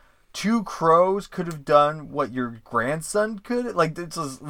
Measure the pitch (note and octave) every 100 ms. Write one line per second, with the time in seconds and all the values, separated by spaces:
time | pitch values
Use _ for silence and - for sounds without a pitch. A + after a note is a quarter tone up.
0 | _ _ _ - F#3+ A#3 G3 - E3 E3
1 | F#3 G3 - - F3 D#3+ C#3 D3 D3 D#3
2 | C#3 C#3 C3 B2 B2 A#2 - A#2 A#2+ D#3+
3 | D#3+ G#3 G#3+ G#3+ - B3 A#3+ F3+ D#3+ D#3+
4 | F3 E3 D3 C3 D3